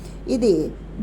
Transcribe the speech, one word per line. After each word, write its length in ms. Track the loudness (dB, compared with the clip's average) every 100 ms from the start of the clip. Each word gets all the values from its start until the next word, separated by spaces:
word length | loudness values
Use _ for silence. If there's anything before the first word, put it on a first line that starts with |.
| -14 -10 -2
ఇది 420 | 2 4 4 2 -6 -10 -6